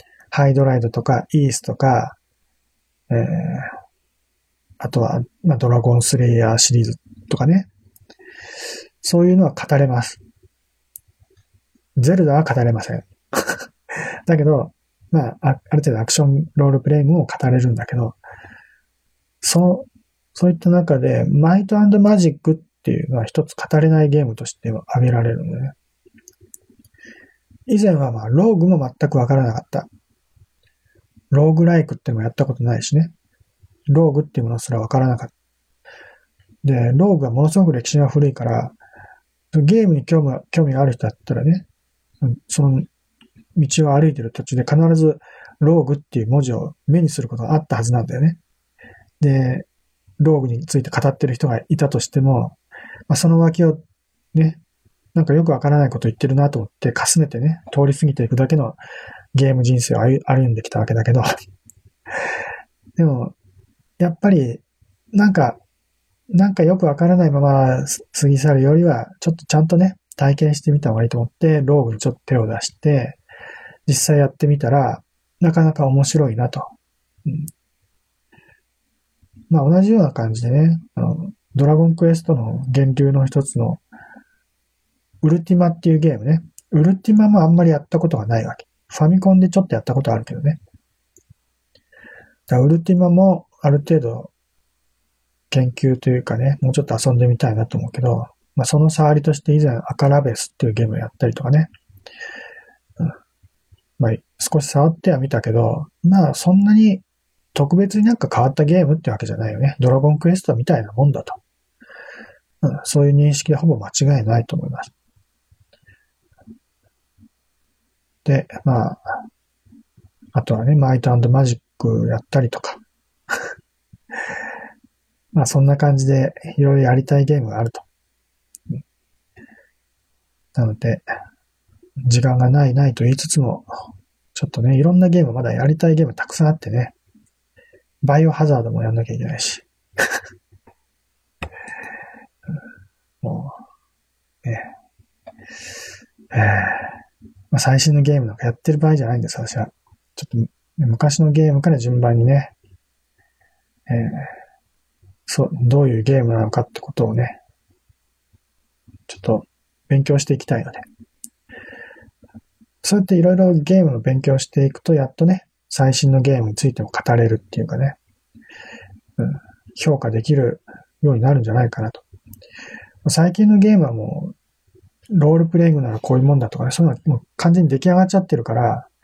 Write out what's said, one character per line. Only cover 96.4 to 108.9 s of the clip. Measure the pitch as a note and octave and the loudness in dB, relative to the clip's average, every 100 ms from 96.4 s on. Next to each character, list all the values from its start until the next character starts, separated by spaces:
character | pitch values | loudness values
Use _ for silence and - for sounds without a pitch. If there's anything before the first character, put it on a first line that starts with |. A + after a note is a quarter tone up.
| C3+ C#3+ | -2 -2
も | C3 | -2
う | |
ち | C3 | -2
ょ | |
っ | C#3+ | -2
と | A2+ | -2
遊 | C3+ | 0
ん | A#2+ | 2
で | B2 | 2
み | A#2 | 0
た | B2+ | 0
い | A2 | -2
な | A#2 | -4
と | - | -4
思 | A#2 | -6
う | |
け | - | -4
ど、 | B2 A#2 A#2 _ _ - | -2 -2 -6 _ _ -6
ま | |
あ、 | A#2+ | -2
そ | D3+ | 2
の | D#3+ | 2
触 | D#3+ D3+ | 2 2
り | D3 | 2
と | D3 | 0
し | D3 | -2
て | - D3+ | 0 2
以 | |
前 | D3 A#2 | 2 -2
ア | - - | -6 -2
カ | C#3 | 2
ラ | C#3+ | 2
ベ | C3+ A2 | 0 -4
ス | - | -10
っ | - | -4
て | A#2+ | -2
い | |
う | |
ゲ | A2 A2+ | 0 -2
ー | |
ム | G#2+ | -4
を | |
や | A2+ | -8
っ | - | -4
た | A#2+ | -4
り | |
と | - | -2
か | - | 0
ね。 | D3 D#3+ _ _ _ - - - - - - - _ _ - | 2 2 _ _ _ -20 -20 -20 -20 -20 -20 -20 _ _ -6
う | |
ん。 | E3 - _ _ _ _ _ _ _ - | -6 -6 _ _ _ _ _ _ _ -4
ま | A#2+ | -2
あ、 | A2+ _ - | -4 _ -12
少 | - D#3 | -4 -4
し | C#3+ | -2
触 | C#3+ D#3 | 0 0
っ | E3 | 0
て | F#3+ | -2
は | C3+ | -2
み | C3+ | -2
た | A#2 | -4
け | A#2 | -2
ど、 | A2+ A2+ A2+ D3+ _ | -2 -2 -4 -8 _
ま | E3+ F#3+ D#3 | 2 4 2
あ、 | |
そ | C#3 F3 | 0 2
ん | F#3+ | 4
な | G3+ | 4
に | G#3+ A3 F#3+ _ _ _ _ _ | 4 4 2 _ _ _ _ _
特 | - C#3+ F3 | -4 0 2
別 | G3 G#3 | 0 0
に | G#3+ | 0
な | |
ん | A#3 | 0
か | B2 | -2
変 | - | -2
わ | B2 | -2
っ | |
た | C#3+ D3 | 0 0
ゲ | F3+ | 2
ー | |
ム | D3 | 2